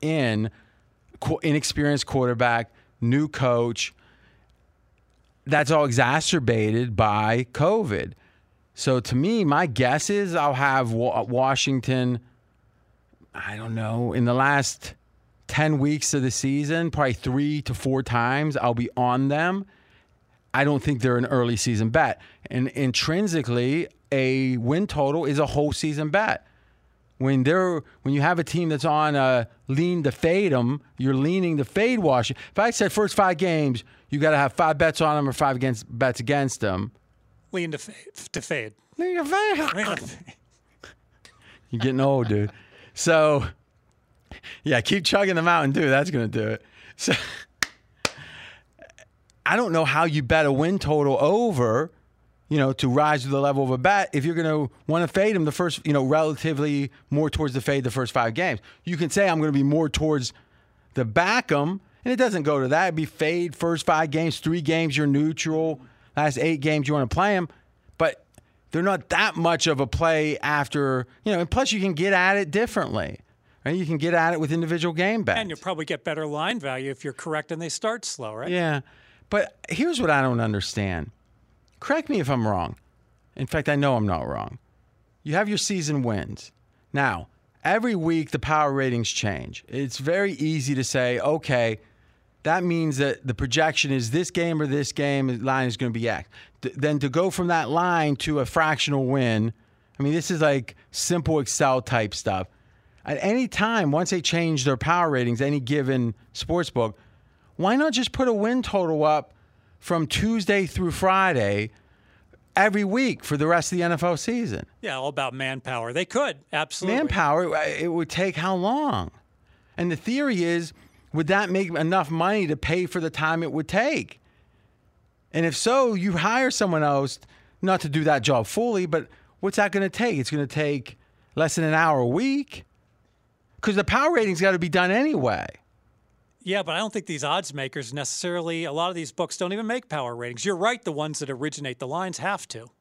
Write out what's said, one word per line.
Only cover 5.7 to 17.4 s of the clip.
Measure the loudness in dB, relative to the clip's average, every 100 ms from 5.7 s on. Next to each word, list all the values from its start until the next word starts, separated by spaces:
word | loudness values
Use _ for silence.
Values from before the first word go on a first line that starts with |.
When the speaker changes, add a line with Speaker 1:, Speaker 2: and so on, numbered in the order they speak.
| 4 4
Speaker 1:
exacerbated | 4 4 2 2 0 2 2 2 0 0 2
by | 2 4 2 0 -2
covid. | 0 2 2 0 -4 -4 -10 _ _ _ _ _
So | -6 0 0
to | 2 0
me, | 2 2 2
my | 2 2
guess | 2 2 2 0
is | -2 0
I'll | 0 0 2
have | 2 2 0
Wa-, | 0 0 0
Washington, | -2 0 2 2 0 0 0 0 0 -2 -6 _ _ _ _ _ _ _ _ _ -18
I | -12 -10 -10
don't | -8 -6
know, | -4 -2 -2
in | 0 2
the |
last | 2 2 2 0 -6 -14 -18 _ _ _ _ -6
ten | 0 2 2
weeks | 2 0 0
of | 0
the | 0
season, | -2 -2 -2 0 -2 -2
probably | 0 0
three | 0 -2 -2